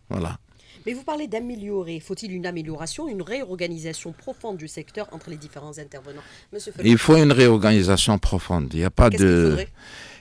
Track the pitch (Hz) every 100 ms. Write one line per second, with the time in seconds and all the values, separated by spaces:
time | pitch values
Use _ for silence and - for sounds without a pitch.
0 | - 101 82 - _ _ _ _ 214 247
1 | 269 302 294 214 240 226 202 202 170 165
2 | - 185 214 185 180 175 156 151 165 -
3 | 320 196 165 262 220 185 175 165 160 160
4 | - 160 - - 226 185 156 - 151 208
5 | 208 160 170 156 147 143 151 151 143 139
6 | 135 143 - - _ 208 214 185 117 117
7 | - 160 147 127 123 110 107 107 90 95
8 | - 101 - 92 - 87 67 78 87 -
9 | 120 95 95 87 80 76 - - - -
10 | - -